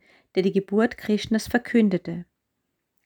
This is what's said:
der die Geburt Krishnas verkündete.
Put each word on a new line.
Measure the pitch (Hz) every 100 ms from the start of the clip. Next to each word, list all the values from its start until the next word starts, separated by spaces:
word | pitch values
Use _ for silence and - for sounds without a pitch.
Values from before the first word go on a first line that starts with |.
| _ _ _
der | -
die | 185
Geburt | 185 196 202 233 -
Krishnas | - 208 - 220 -
verkündete. | 240 - 240 214 180 - 170 175 _ _ _ _ _ _ _